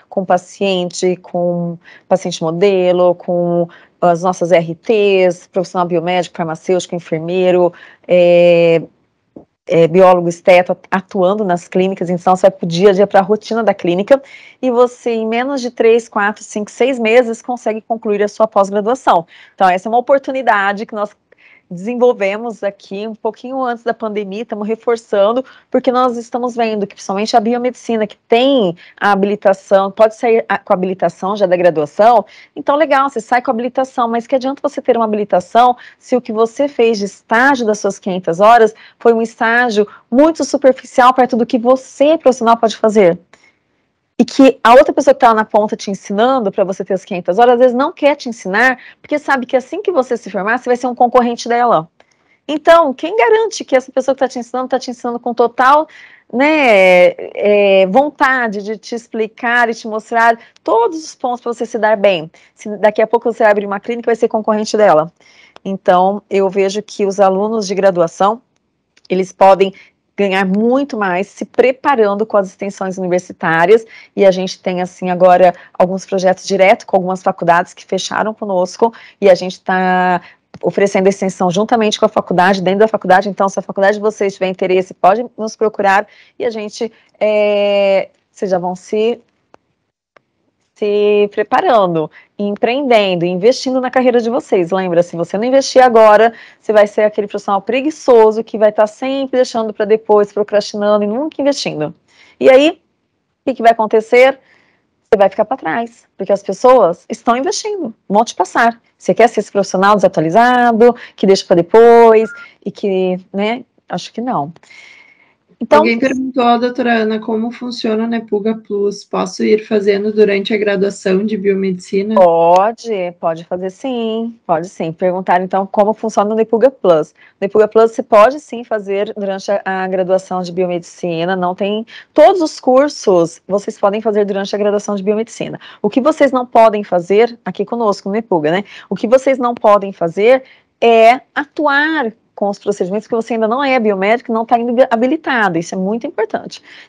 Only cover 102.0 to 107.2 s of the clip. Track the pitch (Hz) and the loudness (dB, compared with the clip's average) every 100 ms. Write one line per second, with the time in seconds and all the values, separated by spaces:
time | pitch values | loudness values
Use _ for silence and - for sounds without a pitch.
102 | _ _ _ - 262 262 302 359 _ _ | _ _ _ 0 4 4 4 -2 _ _
103 | _ _ _ _ - 233 226 226 214 220 | _ _ _ _ -8 0 2 2 0 -2
104 | 220 247 262 262 _ _ _ _ _ _ | 2 4 4 2 _ _ _ _ _ _
105 | _ 208 196 - 214 269 330 240 233 _ | _ 2 2 0 -6 -6 -6 -6 -8 _
106 | _ - 196 196 - 190 247 254 175 180 | _ -10 -4 -4 -4 0 4 4 4 0
107 | - - | -10 -8